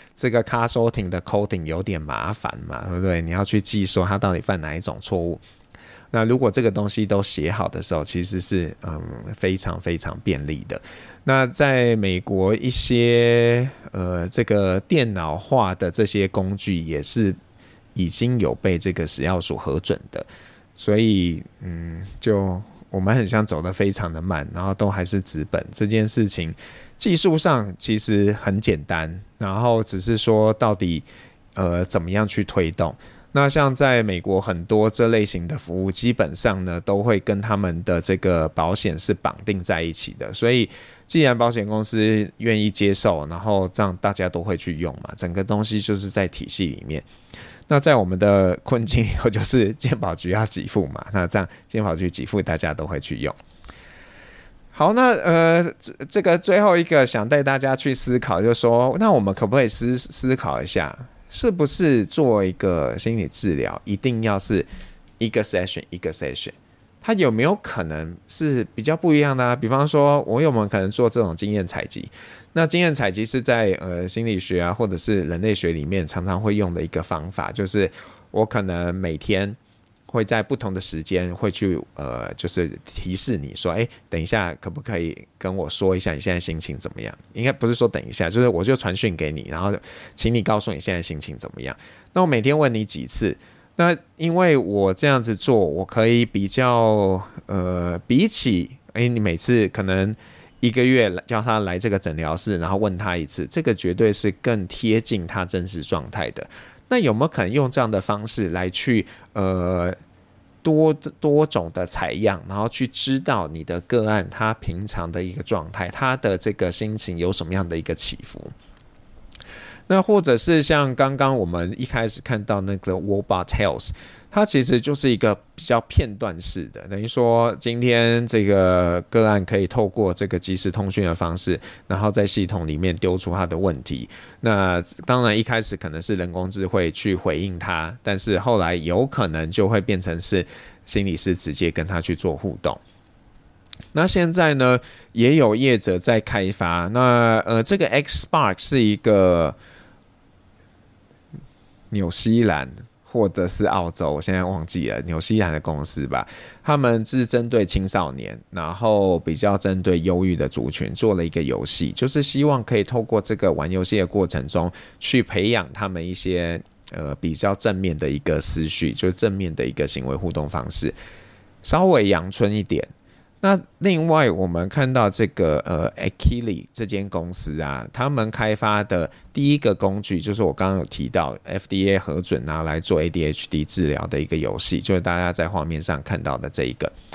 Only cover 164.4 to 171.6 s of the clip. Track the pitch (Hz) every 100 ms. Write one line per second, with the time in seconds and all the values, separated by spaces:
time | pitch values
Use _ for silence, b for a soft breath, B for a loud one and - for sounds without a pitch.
164.4 | 69 87 85 B B B - 127 - 107
165.4 | 101 117 73 104 101 90 85 90 92 90
166.4 | 85 85 - _ - 85 76 71 82 76
167.4 | 101 101 113 95 95 76 76 71 85 76
168.4 | - 80 78 - 80 - 92 92 110 98
169.4 | 90 76 62 67 71 69 64 69 90 82
170.4 | 73 80 60 - - B B B B B
171.4 | B B